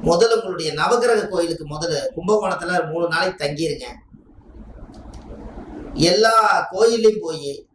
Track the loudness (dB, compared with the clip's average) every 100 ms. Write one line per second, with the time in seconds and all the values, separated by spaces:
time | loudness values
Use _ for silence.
0 | 4 4 4 4 0 -6 -4 -2 2 2
1 | 4 2 0 -2 -2 -4 -8 -6 -4 -2
2 | -4 -4 0 0 0 -4 -2 -2 -2 -2
3 | -2 0 -2 -2 -6 -2 -4 -4 -10 -16
4 | _ -20 _ -20 -20 -20 -20 -18 -20 -18
5 | -18 -20 -18 -16 -16 -16 -14 -14 -12 0
6 | 2 4 4 6 4 2 -2 2 4 6
7 | 4 4 -6 -8 -10 -12 -14